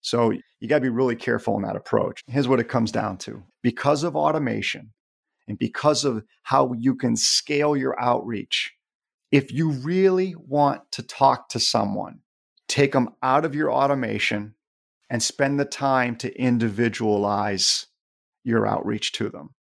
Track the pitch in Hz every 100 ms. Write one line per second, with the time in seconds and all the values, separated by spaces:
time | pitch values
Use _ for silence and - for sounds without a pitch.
0 | - 120 117 - - _ 113 147 131 117
1 | 131 117 - 117 - 107 104 104 - 113
2 | - - - 123 127 131 117 127 113 110
3 | 107 98 - 110 95 _ 123 120 139 147
4 | 170 147 151 156 135 110 107 - 110 _
5 | _ _ _ _ - 104 117 - 147 151
6 | 139 113 104 _ - 135 131 123 120 131
7 | 127 113 - - - 147 147 147 131 -
8 | 123 120 - 110 - - - _ _ _
9 | _ _ _ 143 135 127 160 139 135 180
10 | 190 185 190 - - 143 143 127 - -
11 | 113 - 135 127 - 117 - 120 104 101
12 | 98 - _ _ _ _ _ - 139 139
13 | 120 _ 131 135 156 143 151 123 139 139
14 | 117 107 - 104 107 _ _ _ _ _
15 | _ 120 - - 139 143 143 - 139 131
16 | 123 117 127 - 127 120 117 101 120 104
17 | 110 104 101 101 104 98 - - - _
18 | _ _ _ _ 127 113 107 104 - 113
19 | - - 107 - 76 _